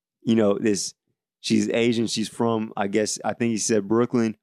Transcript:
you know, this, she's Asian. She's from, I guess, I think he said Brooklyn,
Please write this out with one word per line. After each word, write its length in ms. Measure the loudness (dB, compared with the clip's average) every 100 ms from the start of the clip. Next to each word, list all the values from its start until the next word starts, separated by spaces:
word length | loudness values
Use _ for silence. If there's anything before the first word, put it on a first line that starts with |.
| _ _
you 120 | 0
know, 240 | 2 2 2
this, 360 | 0 0 -4 -12 _ _ _ _
she's 280 | -2 0 2
Asian. 360 | 2 2 0 -2
She's 220 | -4 -4
from, 440 | -2 0 0 -4 -4
I 120 | -2
guess, 300 | 0 -2 -4
I 80 | -6
think 200 | -2 -2
he 60 | -2
said 300 | 0 0 2
Brooklyn, 480 | 0 2 0 0 -4